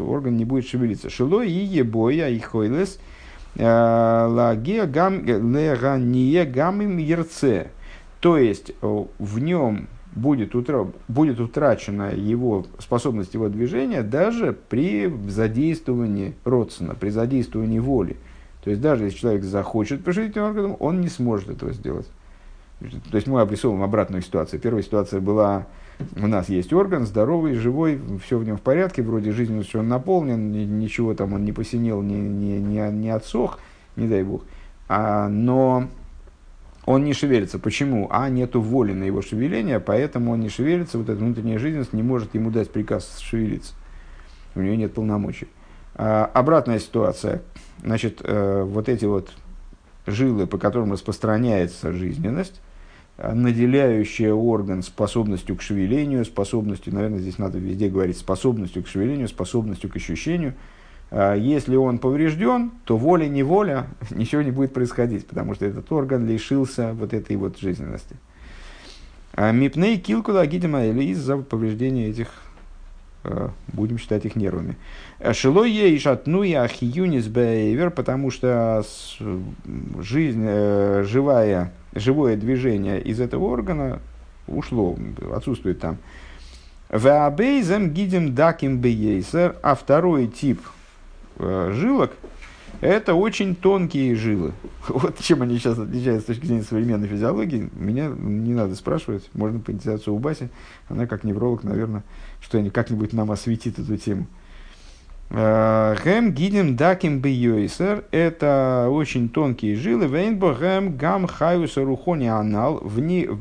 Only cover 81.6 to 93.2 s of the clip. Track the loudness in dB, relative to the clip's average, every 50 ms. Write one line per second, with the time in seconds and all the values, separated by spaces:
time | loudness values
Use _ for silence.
81.6 | 0 -2 -6 -12 -20 -10 -8 0 2 2 4 4 4 4 2 2 2 0 0 2
82.6 | 2 2 0 0 0 0 -2 -2 -2 -2 -2 -2 -2 -2 0 -2 0 0 0 -2
83.6 | -2 -2 -2 -2 -2 -2 -4 -6 -10 -14 -18 -20 -20 -20 -20 -18 -12 -6 -6 -6
84.6 | -4 -2 0 2 2 2 0 -2 -6 -8 -8 -8 -8 -6 -6 -6 -4 -4 -4 -2
85.6 | -2 -2 -2 -2 -2 -4 -4 -6 -10 -16 -20 -20 -18 -18 -18 -18 -18 -20 -20 -20
86.6 | -20 -20 -20 -20 -8 -4 -2 4 6 6 8 8 6 4 2 2 2 4 4 2
87.6 | 2 2 2 2 2 0 0 0 0 0 2 2 2 2 2 4 4 4 4 2
88.6 | 0 0 0 2 2 2 2 2 2 2 2 0 -2 0 2 2 2 2 0 0
89.6 | 2 2 2 2 4 4 4 6 6 4 4 4 2 0 -2 0 0 0 0 0
90.6 | -4 -10 -20 -20 -20 -20 -20 -20 -20 -20 -20 -20 -20 -18 -10 -6 -4 -2 0 0
91.6 | 0 0 0 0 2 2 4 2 2 0 -2 -8 -18 -18 -18 -18 -20 -20 -20 -20
92.6 | -18 -18 -8 -2 2 2 2 4 4 4 4 4